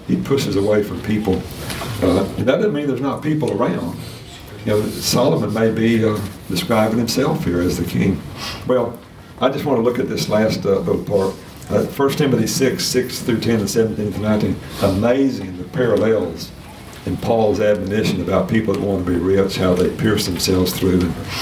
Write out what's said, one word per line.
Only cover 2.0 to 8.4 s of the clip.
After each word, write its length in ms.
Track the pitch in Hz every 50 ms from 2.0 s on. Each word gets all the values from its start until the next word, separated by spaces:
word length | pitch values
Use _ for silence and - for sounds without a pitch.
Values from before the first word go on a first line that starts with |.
| -
Uh, 220 | 92 - - - - -
and 100 | - 101
that 100 | 123 143
doesn't 160 | - - - 147
mean 160 | 147 147 143
there's 120 | 127 117
not 220 | 135 135 117 107 -
people 300 | 151 156 - 123 110 98
around. 440 | 101 117 - 90 - - - - - - - - - - - - - - - - - 107
You 80 | 110 104
know, 100 | 104 104 -
Solomon 680 | - - - - - 131 123 147 - - - 104 104
may 160 | 113 113 110
be, 340 | 95 113 113 113 117 110 107
uh, 140 | 107 104 104 104 92 - - - -
describing 480 | - 85 - - 117 110 110 110 110 120
himself 460 | 113 110 - 131 135 156 160 - -
here 160 | - 87 87
as 160 | 90 90 - -
the 60 | -
king. 360 | - - 62 113 98 92 - - - - -